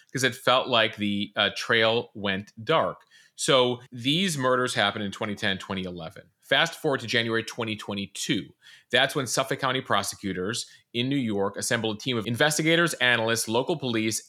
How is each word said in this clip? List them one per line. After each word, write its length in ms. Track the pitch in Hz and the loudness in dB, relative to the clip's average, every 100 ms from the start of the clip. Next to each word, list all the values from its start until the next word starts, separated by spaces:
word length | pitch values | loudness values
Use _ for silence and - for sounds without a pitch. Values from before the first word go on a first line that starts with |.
| _ | _
'Cause 100 | 139 | -2
it 100 | 127 | -2
felt 360 | 120 - 127 - | 0 2 2 4
like 260 | 120 110 110 | 2 2 0
the, 380 | 104 101 101 - | -2 -2 -2 0
uh, 140 | 101 - | 0 0
trail 540 | - 117 113 117 113 | 0 4 4 2 -2
went 400 | 107 101 98 104 - | -6 -4 -4 -6 -8
dark. 380 | 113 156 95 - _ - _ - | 0 2 0 -4 _ -20 _ -4
So 460 | - 135 123 123 - | 4 4 4 0 -8
these 460 | 127 123 160 196 147 | -6 0 0 0 0
murders 380 | 127 127 123 120 | 2 2 2 2
happened 280 | 101 107 | 2 0
in 80 | 101 | -4
twenty 240 | - 107 101 | -4 -6 -2
ten, 220 | 104 92 | -2 -2
twenty 260 | - 95 | -4 -6
eleven. 400 | 92 87 82 - - _ | -6 -8 -12 -14 -20 _
Fast 400 | - 139 160 - | -2 0 0 -2
forward 200 | 156 131 | -2 -2
to 60 | 113 | 0
January 360 | 117 117 113 | -2 0 -2
twenty 320 | 110 - 113 107 | -4 -6 -6 -6
twenty-two. 680 | - 101 98 - - 113 69 _ - - _ | -6 -6 -6 -6 -4 -4 -4 _ -20 -20 _
That's 220 | 123 135 | 2 2
when 140 | 151 123 | 0 -2
Suffolk 320 | - 131 139 | -2 -2 -2
County 220 | 135 127 | -2 -2
prosecutors 880 | - 104 98 - 101 90 92 123 - - _ | 0 0 0 -4 -6 -4 -4 -6 -8 -16 _
in 160 | 117 127 | -4 -2
New 80 | 143 | -2
York 400 | 117 98 98 104 | 0 0 -2 -2
assembled 400 | 104 117 110 107 | -2 -2 -2 -4
a 20 | |
team 180 | - 120 | -2 -2
of 100 | 101 | -2
investigators, 680 | 117 151 156 160 165 170 | 2 2 2 2 4 2
analysts, 560 | - 123 117 113 113 - | 2 4 4 4 0 2
local 260 | 113 135 165 | 0 0 -2
police, 480 | 131 113 110 110 | 0 0 0 -2